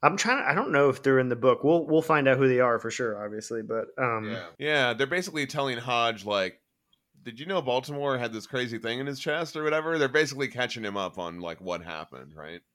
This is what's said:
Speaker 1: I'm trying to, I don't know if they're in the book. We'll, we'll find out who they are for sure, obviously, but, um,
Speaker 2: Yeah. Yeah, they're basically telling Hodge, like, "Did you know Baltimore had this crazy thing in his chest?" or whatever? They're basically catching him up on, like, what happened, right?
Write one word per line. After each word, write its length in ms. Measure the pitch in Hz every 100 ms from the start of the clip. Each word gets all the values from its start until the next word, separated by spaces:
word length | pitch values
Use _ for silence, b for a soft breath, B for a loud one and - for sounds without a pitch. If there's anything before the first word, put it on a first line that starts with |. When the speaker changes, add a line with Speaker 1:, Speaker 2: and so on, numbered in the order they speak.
Speaker 1:
I'm 140 | 147 196
trying 220 | 220 269
to, 60 | -
I 40 |
don't 180 | 160 269
know 160 | 143 143
if 140 | -
they're 160 | 135 131
in 100 | 127
the 80 | 120
book. 260 | 127 120
We'll, 240 | 139 170 147
we'll 140 | 156
find 260 | 160 151 135
out 120 | 131
who 100 | 135
they 120 | 127
are 180 | 123 113
for 120 | 117
sure, 320 | - 120 104
obviously, 380 | 104 107 - 117
but, 280 | 110 113 - -
um, 280 | 123 113 110
Speaker 2:
Yeah. 160 | 98 - -
Yeah, 360 | 147 151 123
they're 120 | 117 135
basically 380 | 175 185 156 135
telling 300 | 151 139 120
Hodge, 460 | 123 120 117 107
like, 360 | 101 101 92 - _ _ _ _ _ _
"Did 160 | 120 113
you 80 | 160
know 140 | 190
Baltimore 540 | 131 127 135 143 143 131
had 140 | 120
this 140 | 110 -
crazy 300 | 131 123 117
thing 200 | 113 123
in 60 | 139
his 140 | 135
chest?" 340 | 160 151 160
or 80 | 156
whatever? 340 | 151 156 156 165
They're 100 | 135
basically 400 | 147 151 135 135
catching 340 | 123 123 120
him 120 | 107 101
up 220 | 92 92
on, 200 | 85 87
like, 200 | 87 82
what 220 | 92 85
happened, 500 | 85 78 78 64 67
right? 260 | 78 76 87 _